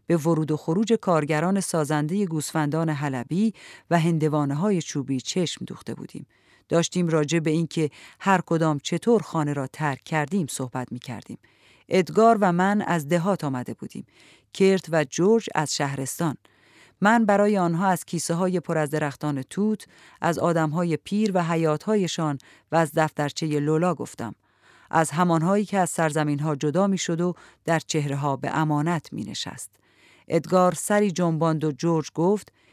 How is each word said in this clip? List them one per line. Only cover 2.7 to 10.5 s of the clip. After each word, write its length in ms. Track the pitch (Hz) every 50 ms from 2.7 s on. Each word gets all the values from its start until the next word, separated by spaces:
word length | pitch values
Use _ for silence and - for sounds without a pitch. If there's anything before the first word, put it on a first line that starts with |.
| 147 160 165 160
حلبی 640 | 151 139 147 143 131 127 120 - 151 180 214 226 - - - - - - _ -
و 100 | 165 170
هندوانه‌های 840 | 160 170 170 156 147 156 143 151 147 139 139 143 180 214 202 170
چوبی 400 | 151 - - 147 131 131 139 127
چشم 440 | - - - 190 175 147 - - -
دوخته 280 | - - - - - 117
بودیم. 320 | - - - - - - _ _ _ _ _ _ _ _ -
داشتیم 380 | 151 170 165 - - 180 180
راجع 320 | 165 160 160 151 143 165 170
به 120 | 151 160
این 160 | 156 160 170
که 220 | - - 165 156 143 - - - - - -
هر 220 | - 196 196 180 -
کدام 340 | - 170 160 165 160 151 143 -
چطور 380 | - 175 170 - 226 240 208
خانه 320 | 160 - - 165 151 147 147
را 140 | 143 131
ترک 360 | 131 - - 147 143 135 - -
کردیم 440 | - 160 156 147 135 170 202 165
صحبت 420 | 127